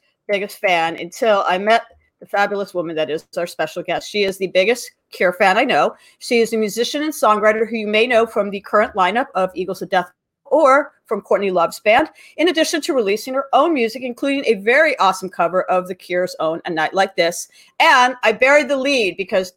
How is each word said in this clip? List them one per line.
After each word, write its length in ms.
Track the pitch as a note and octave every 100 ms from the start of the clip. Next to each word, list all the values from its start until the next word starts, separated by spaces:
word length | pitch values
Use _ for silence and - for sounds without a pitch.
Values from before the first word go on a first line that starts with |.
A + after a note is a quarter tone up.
| _ _ -
biggest 320 | G3+ G3+ -
fan 380 | G3 E3+ E3 E3
until 440 | E3+ - A#3 G3+ -
I 100 | F#3
met 260 | G#3 A3+ - _ _ _
the 60 | E3+
fabulous 480 | G3 G3+ G3+ G3
woman 220 | F3 E3 D#3
that 140 | D#3
is 180 | D#3+ - -
our 100 | E3+
special 360 | - D#3 F3+
guest. 260 | E3 D#3+ -
She 140 | G#3+
is 140 | G3 F#3
the 100 | F3+
biggest 440 | F#3 G3 A#3+ - _ _
Cure 220 | - F#3
fan 240 | F3+ G3 G3+
I 60 |
know. 320 | C4+ D3+ F3+ - _ _
She 200 | - A#3
is 120 | A3
a 60 | A3+
musician 440 | G#3+ G#3 A#3 D4
and 120 | D4+
songwriter 540 | - A3+ G#3+ G#3+ G#3+ A3
who 100 | A3+
you 100 | G#3
may 180 | G#3+ B3
know 200 | A3+ A#3
from 240 | A3+ G3+
the 100 | G3
current 340 | - G#3+ G#3+
lineup 340 | G3+ G3+ A#3 C#4 F#3+
of 160 | F#3 F3
Eagles 260 | F#3+ F#3
of 80 | F#3+
Death 220 | F#3+ F3 _ _ _
or 500 | - D4 C#4+ C#4 D4 _ -
from 160 | G#3
Courtney 300 | - G3 G3+
Love's 280 | F3+ E3 -
band, 300 | G#3+ A#3 D#4+ _ - -
in 140 | E4
addition 320 | D#4+ D#4 E4
to 120 | D#4
releasing 400 | C#4 G3 G#3 -
her 120 | C4 C#4
own 200 | B3+ E4
music, 280 | D4 A3+ B3
including 420 | B3+ A#3+ C#4 C#4 -
a 100 | G#3+
very 420 | G3+ C4+ D#4 -
awesome 300 | F#3+ F#3+ F#3
cover 340 | - E3+ F3+ -
of 160 | F#3 F3+
The 80 | F#3
Cure's 400 | - F3+ F3+ -
own 220 | D#3+ E3 -
A 40 |
Night 240 | D#3+ D#3
Like 220 | F#3+ G3+ -
This. 320 | E3 - - _ _ -
And 360 | D#4 C4+ B3 B3+
I 100 | G#3+
buried 340 | A3 B3+ D4 C4+
the 100 | C#4
lead 400 | C4+ B3 G3 E3+
because 360 | F#3+ G3+ F#3+